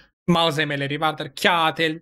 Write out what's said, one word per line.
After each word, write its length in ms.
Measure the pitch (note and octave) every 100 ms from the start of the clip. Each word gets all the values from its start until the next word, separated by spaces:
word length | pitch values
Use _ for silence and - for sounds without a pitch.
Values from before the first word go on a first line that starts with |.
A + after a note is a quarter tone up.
| _ _ -
malzemeleri 760 | E3+ E3 D3 D3+ C#3+ C#3 D3
vardır. 300 | D#3 D3+ C#3+ -
Kağıt 380 | G3+ F3 D#3+ D#3+
el 200 | D#3+ D#3+